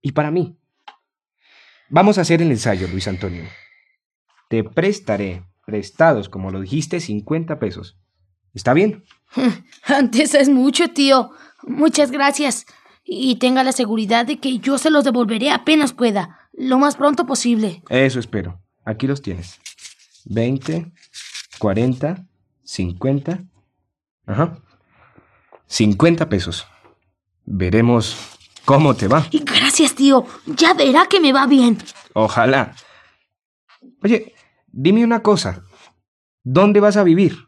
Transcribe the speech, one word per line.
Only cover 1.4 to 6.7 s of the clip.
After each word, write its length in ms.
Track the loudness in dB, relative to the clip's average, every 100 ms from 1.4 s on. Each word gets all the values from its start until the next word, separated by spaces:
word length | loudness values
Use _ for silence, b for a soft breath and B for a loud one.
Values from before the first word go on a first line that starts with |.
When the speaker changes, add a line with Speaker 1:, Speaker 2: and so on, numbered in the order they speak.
| b b b b b
Speaker 1:
Vamos 280 | 2 4 2
a 40 |
hacer 200 | 0 2
el 100 | 2
ensayo, 360 | 0 -2 -2 -4
Luis 200 | -6 -6
Antonio. 360 | -6 -8 -10 -14 -20 _ _ _ _ _ _ _ _ _
Te 140 | -4
prestaré, 800 | -2 -2 -2 -2 -4 -4 -4 -10 -16 _ -10
prestados, 640 | -8 -10 2 2 2 -4
como 200 | -10 -10
lo 120 | -8
dijiste, 380 | -6